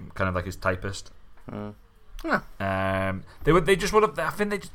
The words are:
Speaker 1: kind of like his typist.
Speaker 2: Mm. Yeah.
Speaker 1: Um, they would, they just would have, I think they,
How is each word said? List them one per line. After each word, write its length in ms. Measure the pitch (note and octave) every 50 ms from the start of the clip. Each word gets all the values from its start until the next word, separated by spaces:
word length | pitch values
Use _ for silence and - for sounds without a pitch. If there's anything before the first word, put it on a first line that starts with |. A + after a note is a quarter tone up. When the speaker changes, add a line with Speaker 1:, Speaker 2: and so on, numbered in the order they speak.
| G2 - -
Speaker 1:
kind 120 | - G2 F#2+
of 60 | F2+
like 120 | F#2 E2+
his 100 | F#2 F2+
typist. 560 | - - F#2+ F#2 F2 - G2+ G2 - - - - - - - - - - -
Speaker 2:
Mm. 260 | - G#2 G#2 G#2 G#2 - - - - - - - - - -
Yeah. 160 | E4 C4+ - - - - -
Speaker 1:
Um, 640 | G2+ G2 F#2+ F#2+ F#2+ F#2+ F#2+ F#2+ F#2+ F#2+ F#2+ F#2+ - - - - -
they 80 | D3 D#3+
would, 120 | F#3 E3 F#3
they 80 | F#3+
just 180 | E3+ G3+ F#3 G#3+
would 80 | G#3+ G#3+
have, 140 | G#3+ - E3+
I 140 | D#3+ D#3+
think 180 | - - G#3 G#3
they, 100 | G#3 G3 - - -